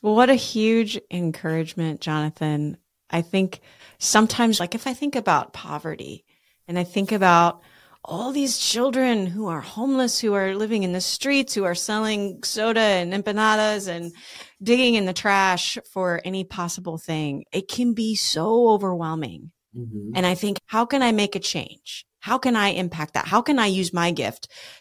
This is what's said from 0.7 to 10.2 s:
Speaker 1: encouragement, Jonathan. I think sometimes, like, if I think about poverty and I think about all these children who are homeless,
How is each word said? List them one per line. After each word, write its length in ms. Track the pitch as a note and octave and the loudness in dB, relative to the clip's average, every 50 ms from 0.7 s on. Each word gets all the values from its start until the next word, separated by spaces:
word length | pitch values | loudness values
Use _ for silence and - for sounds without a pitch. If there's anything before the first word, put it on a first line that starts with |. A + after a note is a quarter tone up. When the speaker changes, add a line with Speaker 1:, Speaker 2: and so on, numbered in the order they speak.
| A3+ A3+ A3+ G#3 A3 A#3 - _ | 4 4 2 0 -2 -8 -10 _
Speaker 1:
encouragement, 880 | - F3+ F3 E3 D#3+ - - D#3+ D#3+ D#3+ D#3+ D#3+ - - E3 D#3+ D3+ - | -6 -2 -2 -2 -4 -4 -4 -4 -2 -2 -4 -4 -4 -4 -4 -4 -4 -6
Jonathan. 760 | - - D#3 D#3 D3+ D3+ D#3 - D#3+ D3+ D3+ D3 D3 D3 - - _ _ _ _ _ _ | -6 -4 -2 -2 -2 -4 -4 -4 -2 -2 0 0 -2 -4 -6 -10 _ _ _ _ _ _
I 120 | - E3+ | -2 -2
think 380 | E3+ E3+ - F#3+ F#3+ F#3 - - _ - - _ - - - _ | -2 0 0 0 0 0 -2 -10 _ -20 -20 _ -20 -20 -14 _
sometimes, 640 | - - - G#3+ A3 A3 - - A#3+ A3+ A3 - | -4 2 4 6 4 4 2 2 2 2 2 0
like, 160 | F3 F3+ - | -2 -4 -6
if 120 | A#3 - C4+ | -6 -6 -6
I 60 | B3+ | -6
think 220 | B3 - C#4+ C#4+ | -4 -4 -4 -2
about 360 | C4 G#3+ G3+ E3+ C#3+ B2 - | -2 0 2 2 2 0 -2
poverty 720 | _ - - E3+ D3 D3 - D#3+ D#3 - - - - - _ _ _ _ _ _ _ _ _ - | _ -18 -14 -10 -10 -8 -8 -8 -10 -10 -12 -14 -14 -16 _ _ _ _ _ _ _ _ _ -6
and 100 | F3 F3 | -2 -2
I 60 | F3 | -2
think 260 | F3 - G#3 G3 F#3+ | -2 0 -2 -2 0
about 500 | A3 G#3 F#3+ F#3 F3 E3+ E3+ E3+ - - _ - _ - _ _ - _ _ | 0 2 6 6 8 8 6 4 2 -2 _ -20 _ -20 _ _ -20 _ _
all 260 | - E3 F3 A3 B3+ | -10 -8 -6 -4 -4
these 260 | C4+ D4 C#4 C4+ A#3 - | -2 -2 0 0 -2 -2
children 680 | - - - A3+ A#3+ C#4 B3 C4 C4 B3+ A#3+ G#3+ F#3+ | -2 -2 0 2 0 2 2 2 2 2 2 2 0
who 220 | F#3 E3+ G3+ A3 G3 | -2 -4 -4 -4 -4
are 120 | E3 D3+ | -4 -6
homeless, 600 | B2+ - - G#3+ A3+ C#4 C4+ C4 B3+ A#3+ A#3+ - | -8 -10 -8 -4 -2 0 2 2 2 0 0 0